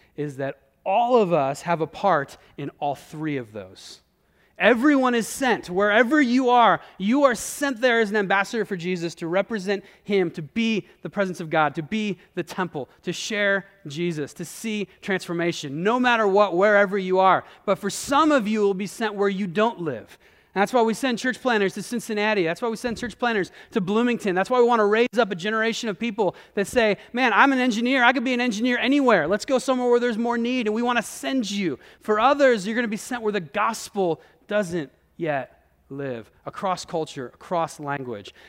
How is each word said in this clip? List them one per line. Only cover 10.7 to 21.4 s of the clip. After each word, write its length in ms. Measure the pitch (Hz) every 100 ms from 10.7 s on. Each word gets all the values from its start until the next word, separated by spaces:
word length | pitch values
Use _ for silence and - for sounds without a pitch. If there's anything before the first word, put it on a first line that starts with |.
| 214 - _
the 80 | 170
presence 300 | 202 190 175
of 100 | 165
God, 240 | 160 151
to 80 | 165
be 360 | 151 220 208 175 _
the 80 | -
temple, 460 | 160 - 180 151 123 _
to 100 | -
share 540 | 170 - 208 202 196 - _ 156
Jesus, 460 | 143 175 151 135
to 100 | -
see 440 | 165 - 226 214 190 _
transformation, 800 | - 185 - 170 170 165 147 143
no 180 | 190 254
matter 260 | 247 233 208
what, 300 | 196 202 175
wherever 400 | 208 202 202 202
you 220 | 185 185
are. 260 | 190 156 - - -
But 120 | 190
for 120 | 196
some 420 | - - 277 311
of 160 | 285 208
you, 140 | 220
it 40 | 202
will 80 |
be 120 | 190 202
sent 280 | - 220
where 140 | 208 202
you 180 | 190 202
don't 340 | 160 220 214
live. 360 | 160 113 - - _ _ _
And 80 | 190
that's 100 | 202
why 100 | 254
we 120 | 226
send 240 | 214 269 226
church 200 | 262 226